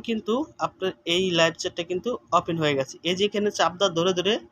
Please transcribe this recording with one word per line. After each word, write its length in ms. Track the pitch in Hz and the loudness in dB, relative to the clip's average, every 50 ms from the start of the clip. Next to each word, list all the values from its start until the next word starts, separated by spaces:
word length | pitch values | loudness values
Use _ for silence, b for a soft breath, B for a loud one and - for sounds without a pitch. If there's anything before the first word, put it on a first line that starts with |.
কিন্তু 340 | - - 226 220 - - 220 254 320 - - - 160 | -2 -4 -4 -4 -2 -2 -2 -2 -2 -4 -6 -4 -6
আপনার 240 | 160 - _ 190 190 - - - 165 170 | -6 -4 _ -6 -6 -6 -4 -4 -2 0
এই 100 | 180 190 185 170 165 | 0 2 2 4 4
লাইভ 160 | 165 165 160 - | 4 4 2 0
চ্যাটটা 220 | - 180 - - 170 170 | -6 -6 -6 -6 -6 -6
কিন্তু 200 | 180 185 185 233 247 - - - - | -6 -6 -4 -6 -6 -8 -2 0 2
ওপেন 240 | 170 175 - 170 165 156 | 2 2 0 -2 0 0
হয়ে 120 | 147 143 135 | 2 2 0
গেছে। 160 | 135 - - - - 165 | -2 -4 -8 -6 -4 -2
এই 60 | 180 180 | 0 0
যে 40 | 202 208 | 0 0
এখানে 200 | - 208 208 208 202 - | 0 0 -2 0 0 2
চাপদার 320 | 180 165 180 175 202 196 170 160 | 0 0 2 2 0 2 2 2
ধরে 140 | 170 185 185 175 | 2 2 2 2
ধরে 160 | 175 196 226 320 - - | 0 0 0 -2 -4 -8